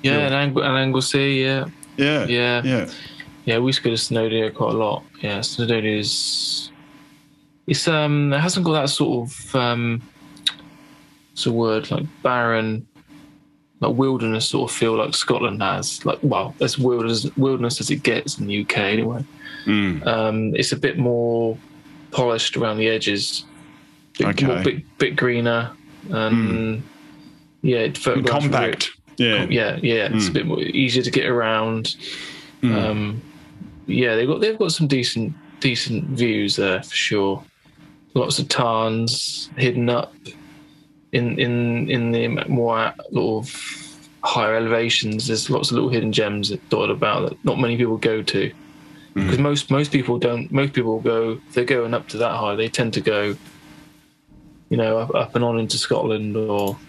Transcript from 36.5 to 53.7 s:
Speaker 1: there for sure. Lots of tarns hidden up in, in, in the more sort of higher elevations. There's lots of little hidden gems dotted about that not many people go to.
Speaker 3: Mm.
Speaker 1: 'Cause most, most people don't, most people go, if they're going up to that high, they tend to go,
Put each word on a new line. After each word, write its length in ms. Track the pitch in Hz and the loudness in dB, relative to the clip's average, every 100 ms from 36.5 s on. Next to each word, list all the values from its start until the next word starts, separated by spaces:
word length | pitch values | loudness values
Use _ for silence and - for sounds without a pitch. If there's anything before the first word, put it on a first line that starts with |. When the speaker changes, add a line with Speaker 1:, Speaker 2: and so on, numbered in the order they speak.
| 95 | 0
Speaker 1:
there 260 | 98 92 | 0 0
for 120 | - - | -4 -4
sure. 480 | - 107 98 95 - _ - - - - _ | -2 0 0 -2 -8 _ -20 -20 -20 -20 _
Lots 240 | 135 120 - | -4 -2 -2
of 80 | 135 | -2
tarns 1000 | - 120 113 113 113 113 - - - - - | 0 2 2 2 0 0 -2 -4 -8 -10 0
hidden 320 | 127 120 120 | 0 2 0
up 240 | 120 - - - - - - - - _ _ _ | 0 -2 -12 -18 -18 -20 -20 -20 -20 _ _ _
in, 280 | 127 120 - | -2 0 0
in, 500 | 120 120 120 117 - | 0 0 0 0 0
in 220 | 127 117 | 0 0
the 160 | 117 117 113 - | 0 0 -2 0
more 460 | 127 117 113 113 - - | 0 2 2 -2 -4 -4
sort 340 | - - 110 127 | 0 0 -2 -4
of 520 | - - - - - - - | -10 -12 -12 -16 -20 -20 -6
higher 320 | - 120 107 113 | -2 0 2 2
elevations. 720 | 113 113 117 113 107 107 117 | 2 2 2 0 0 -4 -2
There's 220 | 110 - | -2 0
lots 200 | 127 - | 0 0
of 60 | 120 | 0
little 140 | 123 | 2
hidden 220 | 123 110 | 0 0
gems 400 | 104 107 104 98 98 - | 0 0 -2 -4 -6 -2
dotted 220 | 110 104 | 0 0
about 380 | 95 107 98 - | 0 0 0 -2
that 160 | - - | -2 -2
not 140 | 127 | 0
many 180 | 120 117 | 0 2
people 200 | 120 110 | 0 2
go 240 | 117 110 | 0 0
to. 300 | - 98 95 - - - - - - 98 | -2 -2 -2 -6 -20 -20 -20 -20 -8 -2
Speaker 3:
Mm. 140 | 92 | 0
Speaker 1:
'Cause 80 | 127 | 2
most, 320 | 143 143 - | 2 0 0
most 200 | 139 147 | 0 2
people 260 | 143 123 120 | 0 2 0
don't, 340 | 120 120 - | 0 -2 -2
most 220 | 135 139 | 0 0
people 260 | 135 117 110 | 0 0 0
go, 400 | 117 113 113 110 - | 2 2 0 -4 -4
if 60 | |
they're 120 | - 123 | -2 2
going 280 | 127 117 | 0 0
up 140 | 117 - | -2 -4
to 80 | 110 | -2
that 140 | 117 98 | -2 0
high, 200 | 107 104 | -2 -2
they 120 | 113 | -2
tend 260 | - 117 | 0 0
to 80 | 110 | 0
go, 340 | 110 104 104 101 - - - | 0 2 0 -4 -10 -20 -20